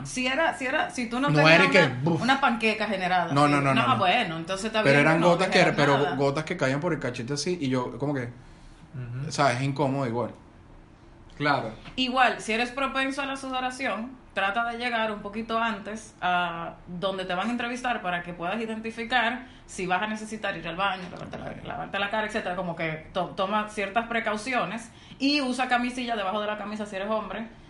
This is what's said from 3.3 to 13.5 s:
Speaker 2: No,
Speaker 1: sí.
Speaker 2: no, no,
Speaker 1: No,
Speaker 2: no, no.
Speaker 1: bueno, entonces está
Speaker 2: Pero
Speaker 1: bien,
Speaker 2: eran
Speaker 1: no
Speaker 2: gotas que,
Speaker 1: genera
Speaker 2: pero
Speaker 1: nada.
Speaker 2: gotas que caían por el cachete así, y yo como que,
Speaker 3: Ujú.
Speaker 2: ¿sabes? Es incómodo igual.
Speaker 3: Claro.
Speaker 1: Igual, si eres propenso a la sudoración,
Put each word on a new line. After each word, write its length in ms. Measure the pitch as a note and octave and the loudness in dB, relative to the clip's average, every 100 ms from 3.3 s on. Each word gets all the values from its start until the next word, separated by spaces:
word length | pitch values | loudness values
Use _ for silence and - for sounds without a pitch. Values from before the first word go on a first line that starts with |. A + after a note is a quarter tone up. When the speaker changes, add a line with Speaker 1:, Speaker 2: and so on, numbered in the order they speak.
Speaker 2:
No, 140 | C#3+ D3 | 4 6
Speaker 1:
sí. 40 | |
Speaker 2:
no, 80 | C#3+ | 6
no, 140 | C#3 | 4
Speaker 1:
No, 80 | C3+ | 4
Speaker 2:
no, 60 | C3+ | 4
no. 100 | F3+ | 4
Speaker 1:
bueno, 380 | F#3+ A3+ A3 E3 | 4 4 2 -4
entonces 300 | E3 F#3+ G#3+ | -4 -4 -2
está 160 | G#3+ | 2
Speaker 2:
Pero 100 | G#3 C#3 | 6 6
Speaker 1:
bien, 80 | D3+ | 6
Speaker 2:
eran 120 | E3 | 6
Speaker 1:
no 80 | F3 | 6
Speaker 2:
gotas 180 | E3+ F#3+ | 6 4
que, 100 | G3+ | 4
Speaker 1:
genera 180 | E3 D3+ | 4 4
Speaker 2:
pero 220 | C#3+ C#3 | 4 4
Speaker 1:
nada. 160 | C#3+ C3+ | 2 2
Speaker 2:
gotas 280 | C#3 C#3 | 2 0
que 120 | D#3 C3+ | -2 -2
caían 220 | C3+ C#3 | 0 0
por 120 | F3 | 0
el 80 | D3+ | -2
cachete 320 | C3 A#2+ A#2 | -4 -6 -6
así, 240 | C#3+ F3+ F3+ | -4 -2 -2
y 80 | C3+ | 0
yo 300 | B2+ B2 A#2+ | 0 -2 -4
como 160 | C#3+ | -4
que, 80 | C#3+ | -2
Speaker 3:
Ujú. 1080 | A#2 - - - - - - C3 A#2+ B2 D3+ | -4 -10 -18 -20 -20 -20 -16 -12 -10 -8 -4
Speaker 2:
¿sabes? 240 | D3+ C#3 B2 | 4 4 4
Es 60 | |
incómodo 440 | C3+ C#3 C#3+ C#3 C3 | 0 2 2 2 0
igual. 240 | A#2 A2 - - - - - - - - - - - | 0 -2 -6 -20 -20 -20 -20 -20 -20 -20 -20 -18 -4
Speaker 3:
Claro. 360 | D3 C3+ A2+ - - - | 0 0 -2 -10 -10 -4
Speaker 1:
Igual, 440 | B3+ B3+ A#3+ G3+ | 0 4 4 2
si 120 | - | -2
eres 180 | A3 B3 | -2 -2
propenso 500 | C#4 C4+ C4+ C4+ C#4 | -2 -2 0 -2 -2
a 40 | C4+ | -4
la 100 | C4+ | -6
sudoración, 760 | C4 | -6